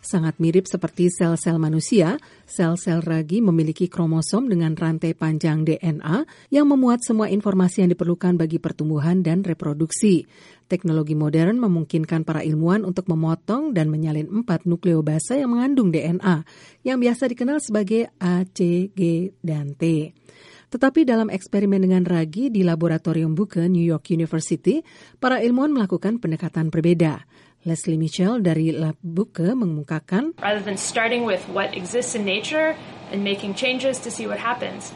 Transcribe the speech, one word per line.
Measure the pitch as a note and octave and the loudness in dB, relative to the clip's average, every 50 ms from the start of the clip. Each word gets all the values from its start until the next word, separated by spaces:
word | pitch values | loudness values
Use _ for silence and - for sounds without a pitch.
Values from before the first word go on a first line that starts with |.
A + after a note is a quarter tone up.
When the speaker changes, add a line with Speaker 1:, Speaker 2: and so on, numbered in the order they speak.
Speaker 1:
Sangat | - - - F#3 D#3+ D#3+ D3+ _ | -10 -2 -2 0 0 0 -2 _
mirip | E3 E3 D#3+ F#3 F#3+ - | 0 4 4 4 2 2
seperti | - F3+ F3+ E3 _ - F3 F3+ | -6 -6 -6 -6 _ 0 0 0
sel-sel | F3+ - F3+ E3 E3 E3 - F#3 E3 E3 | 2 2 0 0 0 0 0 -2 0 0
manusia, | D#3+ D#3 D#3 D#3+ D#3 - - G#3+ E3+ D#3+ A3 D4+ - - - - _ | 0 0 0 -2 -2 2 2 4 4 4 0 -4 -8 -12 -20 -20 _
sel-sel | _ - - F#3 E3 E3 F3 - - E3 E3+ | _ -4 -2 0 0 0 -2 -2 -2 -2 -2
ragi | F3 F#3 E3 D#3+ D#3+ D3+ E3+ A3 | 0 -2 -2 -2 -2 -2 0 0
memiliki | A#3+ G3 E3+ E3 D#3+ D#3 D#3 - F#3 F3 | 2 2 4 2 2 0 0 -2 -4 -4
kromosom | - - F3 D#3+ D#3+ D#3+ D#3+ - - G3+ C4+ | -2 -2 0 0 0 0 -2 0 -2 -2 0
dengan | C4 G3+ E3+ E3 D#3+ D#3 D#3 | 0 0 2 2 0 0 -2
rantai | E3+ D#3+ D#3+ D#3+ - E3 E3 _ | -2 -2 -2 0 -2 -4 -4 _
panjang | - D#3+ D#3 D3+ - E3 D3+ D#3 D#3+ | -2 -2 -2 0 0 0 0 2 0
D | D#3 D#3 - | 0 0 0
N | - E3+ D#3 D3+ - | 0 -4 -4 -2 -2
A | D#3 D#3 A#3+ D#4+ - - - - _ - | -2 -2 -2 -2 -4 -10 -20 -8 _ 2
yang | C#4+ D4 C#4+ | 4 4 4
memuat | C#4+ C4+ B3+ A#3+ A#3 A#3+ | 4 4 4 4 2 2
semua | A#3+ - A#3+ G#3+ G#3+ G3+ - | 0 0 0 0 2 0 0
informasi | G#3 G3+ G#3 G3 F#3+ F#3 F3+ - - | 0 0 0 2 4 4 2 4 4
yang | F#3+ F3 F3 - | 2 2 2 2
diperlukan | F3 E3+ F3 E3+ - F3+ F3+ F3 | 0 -2 -2 0 0 0 2 2
bagi | D#3+ D#3+ E3 E3 | 0 0 -2 -4
pertumbuhan | - D#3+ - - D3+ D#3 D#3 D3+ C#3+ E3 F3 F#3+ F#3 | -4 -4 -6 -4 -2 -2 0 0 0 2 2 2 2
dan | D#3+ D#3+ F#3 | 2 0 0
reproduksi. | G3 F#3+ D#3 - - D#3 D3 D3 D#3+ D#3+ - - - G#3 F#3 D#3+ - _ _ - - - - _ _ _ | 0 -2 -4 -4 -4 -6 -2 -2 -2 -4 -2 0 4 4 4 4 2 _ _ -20 -20 -20 -20 _ _ _
Teknologi | F#3 F#3 - F3 D#3 D#3+ D3+ D3+ D#3 D3+ | -4 -2 0 0 0 0 0 0 0 0
modern | D3+ D3+ D3 D#3+ E3 F3 A3 B3 | 0 2 2 2 2 4 2 2
memungkinkan | B3 G#3 F3 E3 D#3+ - - E3 D#3+ - F3 E3 | 2 2 2 0 0 -2 -2 -2 -2 0 -2 -2
para | D#3+ - D#3+ D#3 D3 | -2 -2 -4 -4 -2
ilmuwan | D#3+ D3+ D3+ D#3+ E3+ F#3 G#3+ G#3+ | -2 0 0 2 2 2 2 0
untuk | F#3 F3+ - F#3 - | -2 -4 -4 -2 -2
memotong | E3+ D#3+ D#3+ D#3+ E3 D#3+ _ - G#3 B3+ D4+ D#4 B3+ | 0 0 2 0 0 -2 _ -4 -2 -2 -2 -2 0
dan | F3 D#3 D3+ | 0 0 0
menyalin | D#3 D#3 D#3 D#3 D3+ D3+ D#3 - | 0 -2 -2 -2 -2 -4 -4 -4
empat | F#3+ G#3+ A#3+ - F3+ D#3+ - F3+ | -4 -4 -2 0 -2 -2 0 -2
nukleobasa | F3 E3+ - F#3 E3+ D#3 D3+ D3+ D3+ D#3 - - A#3+ C#4 | -2 0 2 2 2 2 2 0 0 -2 -2 -2 -2 -2
yang | C#4+ B3 A#3+ | 0 0 0
mengandung | A#3+ B3 C4+ C#4+ C4 A#3 F#3 | 2 2 2 2 2 2 2
D | D#3+ D#3+ - D#3 | 2 0 0 0
N | E3+ F#3 F#3+ | -2 0 2
A, | F#3+ F3 D3+ D#3+ - - - - - - _ _ B3+ | 2 0 0 -2 -8 -18 -20 -20 -20 -20 _ _ -2
yang | C4 B3+ A#3+ | 0 2 2
biasa | A#3+ A#3+ A#3+ C4+ B3+ | 2 2 2 -2 -4
dikenal | A#3+ B3 B3+ B3 D4 D4+ | -2 -2 -2 -2 -2 -2
sebagai | D4 - G#3+ G#3+ G#3 F#3 A3 A3+ A#3 - _ _ | -2 -2 -2 -2 0 0 0 0 -2 -2 _ _
A, | F#3+ F3 F3+ F3+ F#3 F#3 | -2 0 0 0 0 -4
C, | _ - G3 F3 F3 F3 F3+ G3 _ | _ 0 0 2 2 0 0 -2 _
G, | F#3+ F#3+ E3+ E3+ E3 F3+ F#3+ - _ - | -2 0 0 2 0 -2 -4 -8 _ -6
dan | E3 D#3 D3+ D3 C#3+ C#3+ - | -6 -4 -4 -6 -8 -6 -2
T. | E3 E3 E3 D#3 D3+ E3 - _ _ - - - - - - - - _ | 0 0 0 0 -2 -4 -10 _ _ -20 -20 -20 -20 -20 -20 -20 -20 _
Tetapi | - A#3+ C4 C4+ C4 E4 | -4 0 0 2 4 4
dalam | D#4+ B3+ A#3+ A3+ A3+ G#3+ - | 4 4 4 2 2 0 -2
eksperimen | F#3+ - - - G3+ G3+ G3+ G3 G3 | -6 -6 -2 -2 0 2 4 2 4
dengan | F#3+ F#3 F#3 F#3 F3+ | 4 4 4 4 2
ragi | E3+ F3+ E3 D#3+ D#3+ D3+ G3 C4 C#4 A#3 | 2 0 0 0 -2 -4 -4 -4 -2 0
di | G3+ | 2
Laboratorium | F#3 F3 E3 D#3+ E3 E3+ D#3+ D#3+ _ E3 D#3+ E3+ D#3+ D#3+ D#3+ | 2 2 2 2 0 0 0 0 _ -2 0 0 0 0 0
Buke, | D#3 G#3+ - - F3 E3 | 0 -2 -2 0 -2 0
New | F3 F#3 F3 | 2 2 2
York | E3+ E3+ D#3+ D3+ _ - F3+ | 2 2 0 -2 _ -2 -2
University, | E3 E3 D#3+ - D#3+ D#3 - F3 D#3 _ F3 A3+ D#4+ E4 - - - - - _ _ | 0 0 0 -2 -4 -2 -2 -4 0 _ 2 0 0 -2 -6 -18 -20 -20 -20 _ _
para | - B3+ B3+ A#3+ | 0 0 0 2
ilmuwan | A3 A#3+ B3 B3+ C4+ D4+ D4+ | 2 2 2 2 2 2 2
melakukan | C4 G#3+ F#3+ - E3+ - F#3+ A3+ A#3 | 2 0 0 -2 -2 -2 -2 -2 -2
pendekatan | - F3+ D#3+ D#3 - D#3+ - E3+ D#3+ D#3+ | -2 -4 -4 -2 -4 -4 -2 -2 -2 0
berbeda. | - E3 D#3 E3+ F3 E3 E3 D#3 D3 - - _ _ - - _ _ _ _ | 0 2 4 4 4 4 4 2 0 -2 -10 _ _ -20 -20 _ _ _ _
Leslie | E3+ E3 D#3 - - D#3+ D#3+ | -4 -4 -4 -2 -2 0 0
Mitchell | D#3+ D#3 - - F3+ F#3+ A#3 B3+ | 0 -2 0 0 0 0 2 2
dari | G3+ F3+ D#3+ D#3+ D#3+ D#3+ | 2 2 2 2 2 0
Lab | D#3 C3+ D#3+ D#3 D#3 _ | 0 0 -2 -4 -4 _
Buke | - F3 E3 F3 G#3+ A#3 _ - E3+ E3+ B3 C4 | -10 -6 -2 -2 -4 -4 _ -2 0 0 0 0
mengungkapkan, | A#3 F3+ D#3 D3+ D3 - D#3+ D#3 D3+ - F3+ F#3+ C#4 D#4+ E4 - | 0 -2 -2 -4 -6 -6 -6 -8 -6 -2 -2 -2 -2 -2 -6 -6
Speaker 2:
Rather | - G3+ G#3 G#3+ | -4 -2 -2 -2
than | F#3+ G#3 G3 F#3 | -4 -6 -6 -6
starting | - - - A#3+ A3+ A#3 A#3+ A#3+ A#3+ | -6 -4 -2 0 0 0 0 -2 -2
with | A3+ G3 F3+ - - | -2 -2 -4 -4 -6
what | F3+ F#3+ G3 - - | -4 -4 -4 -4 -4
exists | - F3+ F3 G3+ A#3+ A#3+ - - | -8 -10 -4 -4 -4 -4 -4 -4
in | A#3 | -4
nature | G#3 G3 F#3 G#3+ - - D4+ D#4 D#4 D#4 D#4+ - - - - - - - | -2 -2 -2 -2 -4 -2 -2 0 0 0 -2 -4 -10 -18 -18 -18 -14 -8
and | - G3 G3+ | -6 -4 -2
making | G3 G3 G3 - G3+ G3 - | -2 -4 -4 -4 -8 -6 -4
changes | B3+ B3+ B3+ B3+ B3 C4+ C4 B3+ | -2 -2 -2 0 -2 -2 -2 -2
to | - A#3 G#3+ | -6 -10 -10
see | - A3+ G#3 | -8 -8 -8
what | G#3 G3+ | -8 -4
happens | - A#3 A#3 - - - G2 G#2 G3 - - | -4 -4 -4 -4 -6 -8 -8 -12 -14 -16 -16